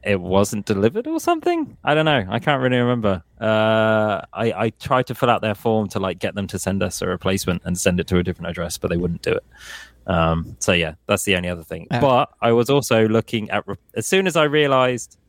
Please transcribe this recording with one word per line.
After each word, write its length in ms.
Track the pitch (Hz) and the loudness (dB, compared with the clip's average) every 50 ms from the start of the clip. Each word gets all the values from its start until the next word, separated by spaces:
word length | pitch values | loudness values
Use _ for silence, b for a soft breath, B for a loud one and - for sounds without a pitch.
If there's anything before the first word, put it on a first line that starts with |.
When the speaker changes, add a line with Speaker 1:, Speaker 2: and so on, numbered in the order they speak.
| - | 0
Speaker 1:
it 180 | 95 101 95 | 0 -2 -2
wasn't 460 | 87 90 92 98 101 - - 107 101 | 0 0 2 2 2 2 0 -6 -2
delivered 400 | - 107 98 98 113 120 214 247 | -2 0 2 2 2 2 0 -6
or 140 | 294 320 320 | -4 -4 -4
something. 560 | - - 349 330 - 359 349 339 311 - - - - | 0 0 -2 0 0 -2 -2 -2 -2 -6 -8 -8 -2
I 100 | - 147 | 0 0
don't 100 | 156 156 | 2 2
know. 200 | 156 147 131 98 92 | 2 2 2 0 0
I 120 | 104 120 | -4 -4
can't 200 | - - 147 135 | 0 0 0 2
really 180 | 131 127 127 123 | 2 2 2 2
remember. 440 | 123 120 123 120 110 104 95 90 - _ _ - | 2 2 0 0 0 0 0 0 -4 _ _ -4
Uh, 840 | 113 110 110 107 110 110 110 110 110 110 110 110 107 107 104 90 - - - | -2 0 2 2 4 4 4 4 4 4 4 2 2 0 0 -2 -4 -10 -8
I, 200 | - 110 117 95 90 107 | -4 -2 -2 -2 0 -2
I 60 | 113 107 _ | -4 -4 _
tried 260 | - 139 135 127 127 | -4 0 0 0 0
to 80 | - 120 | -2 -4
fill 160 | - - 120 | -2 2 2
out 100 | 117 101 - | 2 2 2
their 120 | 110 104 | -2 -4
form 340 | - - 117 113 110 107 95 | -2 0 0 0 0 0 -2
to, 100 | - 110 | -4 -4
like, 180 | 98 95 90 - | -4 -4 -4 -4
get 160 | - 104 85 | -6 -6 -4
them 140 | 98 98 92 | -4 -6 -4
to 100 | - 95 | -6 -4
send 240 | - 95 92 98 92 | -4 -2 -2 0 -2
us 180 | 92 - - | -2 -4 -4
a 60 | 90 | -4
replacement 560 | 90 92 92 - 95 95 98 - - 90 87 _ | -4 -4 -2 0 0 0 0 0 -2 -4 -4 _
and 140 | - 90 87 | -4 -4 0
send 220 | - 98 87 87 | 0 0 2 0
it 80 | - - | 0 0
to 100 | 92 90 | 0 0
a 60 | 87 | 0
different 260 | 90 87 - 82 85 | 0 -4 -6 -8 -10
address, 260 | 85 90 85 85 - | -8 -6 -8 -8 -8
but 120 | - - - | -6 -4 -2
they 60 | 87 | -2
wouldn't 260 | 85 87 87 85 - - | -2 -2 -2 -4 -4 -4
do 80 | - | -2
it. 140 | - - - _ B B B B B B B B B B _ - | -4 -4 -4 _ B B B B B B B B B B _ -2
Um, 480 | 90 85 82 80 82 82 78 - - - | 0 2 2 2 2 -2 -4 -6 -10 -8
so 140 | - - 95 | 0 0 2
yeah, 220 | 87 82 78 82 - _ | 2 2 -2 -6 -12 _
that's 160 | - 104 98 - | -2 -2 -2 2
the 140 | - 95 | 0 0
only 120 | 90 90 87 | 0 0 -4
other 140 | 90 85 82 | -6 -8 -8
thing. 240 | - - 82 82 - - | -12 -12 -12 -8 -4 -2
Speaker 2:
Uh, 80 | 120 | 0
Speaker 1:
But 300 | 139 139 127 123 143 - _ _ | 2 4 4 4 2 0 _ _
I 100 | - 117 | 0 2
was 180 | 117 117 120 117 | 4 4 2 4
also 360 | 139 143 131 - 120 113 110 | 2 0 2 2 2 4 4
looking 420 | 110 110 113 110 - - 117 104 104 | 4 4 2 0 0 -4 -6 -6 -4
at 120 | - 104 - - | -4 -6 -4 -6
re-, 80 | 98 - _ _ _ | -12 -12 _ _ _
as 100 | - 113 - | -8 -4 0
soon 180 | - 190 190 | 0 2 2
as 80 | 185 156 | 2 2
I 100 | 170 156 | 2 2
realized 720 | 151 143 151 151 143 135 131 127 127 127 120 - - _ _ _ | 2 2 2 2 4 4 4 2 2 0 -2 -6 -12 _ _ _